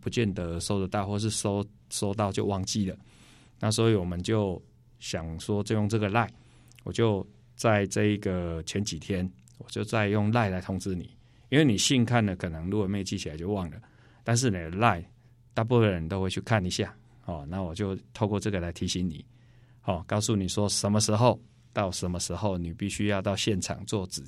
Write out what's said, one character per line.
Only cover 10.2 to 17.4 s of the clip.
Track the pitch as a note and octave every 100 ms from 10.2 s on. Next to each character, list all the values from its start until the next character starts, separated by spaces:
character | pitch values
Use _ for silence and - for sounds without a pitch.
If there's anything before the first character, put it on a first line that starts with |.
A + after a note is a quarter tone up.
| G#2
line | A#2+ G#2
来 | F#2
通 | F#2 F#2+
知 | G2
你， | F2+ - - - - -
因 | C#3+
为 |
你 | D3+ G2+
信 | - C3+
看 | A2+ A#2+
了， | G#2 F2+
可 | F#2
能 | D#2+ E2+
如 | G#2+
果 | F#2+
没 | G2+
记 | F#2+ G2
起 | E2
来 | D2+
就 | F2
忘 | G2+ E2
了， | A2 - - - -
但 | - A#2
是 | B2+
呢 | F#2 D#2+
，line | F#2 A#2 F2 - - - - _
大 | -
部 | A2+ A#2+
分 | G#2+
人 | F2+ D#2+
都 | G2
会 | F#2+
去 | -
看 | - A2
一 | F2+
下， | F2+ G2 - - -
哦， | - E2